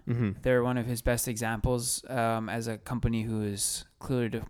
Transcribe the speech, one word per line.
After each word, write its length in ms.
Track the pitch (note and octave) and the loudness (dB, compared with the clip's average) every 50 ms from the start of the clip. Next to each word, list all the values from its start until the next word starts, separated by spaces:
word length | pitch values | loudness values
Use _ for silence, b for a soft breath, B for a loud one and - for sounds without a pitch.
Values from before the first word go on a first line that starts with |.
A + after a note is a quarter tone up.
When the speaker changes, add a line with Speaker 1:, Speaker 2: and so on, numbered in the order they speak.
| - | -4
Speaker 1:
Mm-hmm. 260 | - A#2+ A#2+ A#2+ G#2 F#2+ - - | -2 0 2 2 0 0 0 2
Speaker 2:
They're 200 | B2+ B2+ B2 A#2+ | 4 4 4 4
one 140 | B2 B2 B2 | 4 2 0
of 80 | A2+ | 0
his 160 | B2 B2 A2+ - | -2 -2 0 2
best 240 | B2+ A#2+ A#2 - C3 | 2 2 2 0 -2
examples, 760 | A#2 G#2+ A#2 A2+ A2+ G#2+ - B2+ B2 A#2+ B2 B2 - - - - | -2 -2 -2 -2 -2 0 2 2 2 2 0 -2 -4 -4 -4 -4
um, 400 | C3 B2 A#2 A2+ A2+ A2+ A2+ G#2 | 0 2 2 2 2 0 0 -2
as 200 | G2+ A#2 A2+ A#2 | -4 -4 -2 -4
a 100 | A2 G#2 | -6 -6
company 440 | - - B2+ A#2 - B2 A#2 A2+ A2 | -6 -6 -4 0 0 2 2 2 0
who 200 | A#2 A2+ G#2+ G#2+ | 0 0 0 0
is 420 | G#2 G2+ G2+ - - - - - - _ - | 0 -2 -2 -2 -2 -2 -4 -8 -12 _ -12
clearly 300 | - - C3+ B2 A#2+ A2 | -4 -2 0 0 0 0
de-, 180 | G#2+ A2+ - - | -2 -4 -6 -6